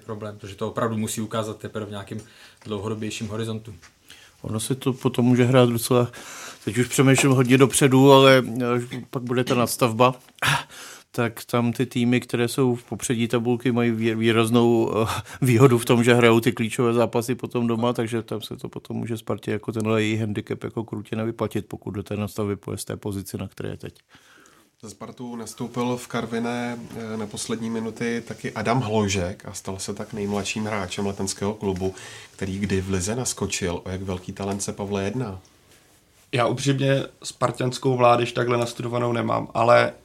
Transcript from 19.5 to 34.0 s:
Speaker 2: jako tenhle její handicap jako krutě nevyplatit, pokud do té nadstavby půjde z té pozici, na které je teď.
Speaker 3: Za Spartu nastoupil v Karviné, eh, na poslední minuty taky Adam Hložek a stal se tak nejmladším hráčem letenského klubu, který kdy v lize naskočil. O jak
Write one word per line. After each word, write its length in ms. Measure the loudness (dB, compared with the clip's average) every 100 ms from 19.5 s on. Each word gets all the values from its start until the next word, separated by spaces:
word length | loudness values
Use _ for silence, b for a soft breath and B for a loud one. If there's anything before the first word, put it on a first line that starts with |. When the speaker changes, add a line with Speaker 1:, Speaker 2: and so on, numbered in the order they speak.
Speaker 2:
jako 200 | -6 -6
tenhle 320 | -4 0 2
její 140 | 2 0
handicap 460 | -2 -4 -6 -8
jako 200 | -8 -8
krutě 320 | -8 -10 -8 -6
nevyplatit, 500 | -4 -4 -4 -4 -8
pokud 240 | -12 -10
do 120 | -10
té 140 | -8 -6
nadstavby 380 | -6 -4 -4 -6
půjde 220 | -8 -10
z 80 | -10
té 120 | -10
pozici, 400 | -8 -8 -8 -10
na 100 | -10
které 220 | -10 -10
je 80 | -10
teď. 160 | -14 -18 _ b b b b b b _
Speaker 3:
Za 80 | -20
Spartu 460 | -16 -16 -14 -12 -12
nastoupil 600 | -12 -10 -8 -4 -4 -4
v 100 | -6
Karviné, 720 | -6 -4 -4 -4 -4 -6 -8 -12 -12
eh, 200 | -10 -8
na 100 | -8
poslední 420 | -8 -8 -6 -6
minuty 540 | -6 -6 -6 -4 -4 -8
taky 240 | -10 -8
Adam 300 | -4 0 0
Hložek 640 | 2 0 2 0 -2 -6 -12
a 80 |
stal 260 | -12 -10 -8
se 140 | -8
tak 200 | -10 -10
nejmladším 520 | -8 -4 -4 -4 -6 -4
hráčem 400 | -6 -6 -4 -4
letenského 480 | -4 -6 -4 -4
klubu, 420 | -4 -4 -2 -4 B B B B
který 280 | -10 -8 -4
kdy 220 | -2 -2
v 80 | -2
lize 260 | -2 -2 -4
naskočil. 680 | -6 -4 -6 -4 -4 -4 -6
O 40 |
jak 120 | -8